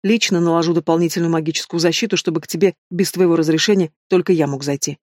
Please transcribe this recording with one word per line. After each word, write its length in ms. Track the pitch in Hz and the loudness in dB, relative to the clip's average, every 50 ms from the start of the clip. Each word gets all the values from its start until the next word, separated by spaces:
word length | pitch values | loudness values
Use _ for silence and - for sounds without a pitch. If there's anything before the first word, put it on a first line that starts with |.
| - | 0
"Лично 380 | 196 226 233 - - 196 170 | 0 0 0 0 0 0 0
наложу 320 | 170 170 165 170 165 170 170 | 2 2 2 2 0 0 0
дополнительную 580 | 170 165 - 165 170 175 165 - - 170 165 | 0 0 2 2 2 2 0 0 -2 -2 0
магическую 500 | 170 160 156 156 156 - - - - 170 | 0 -2 -2 -2 -6 -6 -8 -6 -4 0
защиту, 360 | 160 175 165 - 240 208 - | 0 0 0 0 -2 -2 -2
чтобы 240 | 170 - - 160 165 | -2 -2 -2 -4 -4
к 60 | - | -6
тебе 280 | - - 165 185 190 - _ _ _ | -6 -2 2 2 2 0 _ _ _
без 200 | 180 175 202 - | -2 -2 -2 -2
твоего 260 | - 170 185 175 165 | 0 0 2 2 4
разрешения 560 | 165 160 156 156 160 - - 208 190 180 156 _ _ _ _ | 2 2 2 2 0 2 2 2 2 2 -2 _ _ _ _
только 240 | 185 180 180 - 185 | 0 0 2 2 2
я 140 | 160 151 | 2 2
мог 160 | 139 139 135 139 | -2 -2 -6 -4
зайти". 360 | 143 143 139 - - 143 _ _ | -6 -4 -4 -6 -8 -8 _ _